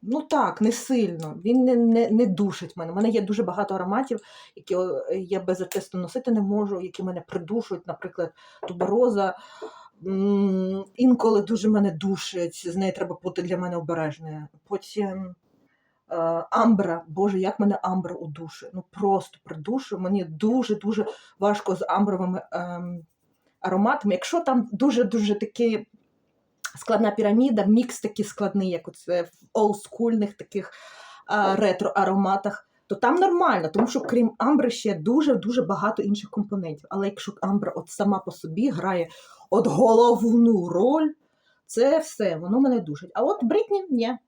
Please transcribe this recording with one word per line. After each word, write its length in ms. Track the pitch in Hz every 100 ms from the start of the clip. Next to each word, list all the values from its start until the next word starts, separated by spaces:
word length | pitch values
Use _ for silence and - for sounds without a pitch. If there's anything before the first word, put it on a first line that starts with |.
ну 200 | 190 269
так, 400 | 311 302 208 -
не 100 | 214
сильно, 640 | 233 - 262 208 170 156 156 185
він 180 | 247
не, 120 | 254 240
не, 340 | 233 226 226
не 160 | 214 240
душить 520 | 175 202 - 170 -
мене. 140 | 165
У 40 | 175
мене 140 | 226
є 120 | 226
дуже 220 | 196 208
багато 320 | 185 190 202 190
ароматів, 440 | 180 208 269 220 - - - -
які, 200 | - 180
о, 300 | 185 139 -
я 280 | 190 185 190
без 220 | 185 180
атесту 360 | 180 - 190 185
носити 340 | 180 262 254
не 100 | 226
можу, 400 | 196 202 202 196
які 220 | 180 -
мене 180 | 185 180
придушують, 680 | - 185 165 220 226 180 175
наприклад, 460 | 160 185 - 165 _ - - -
тубероза. 720 | 175 185 208 247 202 196 - - - - - - _ 180
М, 800 | 190 196 202 202 190 185 196 196 -
інколи 460 | 254 240 226 214
дуже 280 | 196 220 208
мене 220 | 214 202
душить, 760 | 160 190 190 - 185 170 - 180
з 80 | 175
нею 180 | 190
треба 240 | 185 175 170
бути 180 | 180 -
для 160 | 175 180
мене 200 | 180 175
обережною. 720 | 156 170 156 147 160 156 151 _ _
Потім, 680 | 202 - 214 202 190 185 180 _ _ _ _ _ _ _
е, 60 | 170 165 165 -
амбра, 540 | 226 226 208 190 170 165
боже, 320 | 156 202 190
як 200 | 185 -
мене 200 | 202 196
амбра 320 | 185 185 175 180
удушує, 560 | 165 151 165 - 170 185
ну 80 | -
просто 480 | - 196 196 175 -
придушує, 580 | - 160 151 254 262 196
мені 220 | 185 202
дуже-дуже 840 | 175 156 214 254 240 208 202 214 208 - - _
важко 360 | 202 208 - 180
з 100 | -
амбровими, 540 | 185 208 185 185 180 -
ем, 540 | 175 175 175 175 175 160 _ _ _ _ _ 185
ароматами. 480 | 185 208 285 202
Якщо 260 | 269 - 339
там 300 | 339 254 226
дуже-дуже 640 | 202 277 233 240 233 208 208
таки 520 | 208 - 233 214 - _ _ _ _ _ _ _ - -
складна 340 | - 214 214
піраміда, 540 | 208 208 214 262 214 196
мікс 360 | 220 247 -
такий 240 | 214 208 208
складний, 440 | - 202 196 190
як 180 | 170 -
оце 340 | - - 175
в 80 | 170 _ _
олдскульних 800 | - 208 208 - - 233 226 202
таких, 380 | - - 202 190 - - - - - -
а, 280 | 208 196 196
ретро-ароматах, 1160 | 208 185 208 - 190 190 196 196 202 202 _ _ _
то 80 | 202
там 200 | 240 349
нормально, 540 | 381 349 349 208 160
тому 180 | 202 240
що 140 | -
крім 300 | - 240 226 -
амбри 340 | 233 294 247
ще 240 | 220 214 185
дуже-дуже 640 | 156 254 302 233 196 247
багато 420 | 170 196 208 220
інших 260 | 202 202 -
компонентів. 560 | - 208 196 170 151 -
Але 160 | 196 196
якщо 280 | 196 - -
амбра 320 | 190 202 190 180
от 140 | 175
сама 300 | - 202 196
по 120 | 185
собі 380 | - 160 160 262
грає 400 | 165 180 180 165 - - - -
от 180 | 202 240
головну 1040 | 151 233 226 240 233 226 233 233 214 175
роль, 400 | 175 226 302 311 311 _ _ _ _ _
це 340 | - 262 320
все, 360 | 302 - 202 160
воно 240 | 175 226
мене 200 | 277 247
душить. 320 | 165 143 -
А 100 | -
от 200 | 254 415
Бритні — 420 | 240 392 453 403 381
ні. 280 | 254 226 247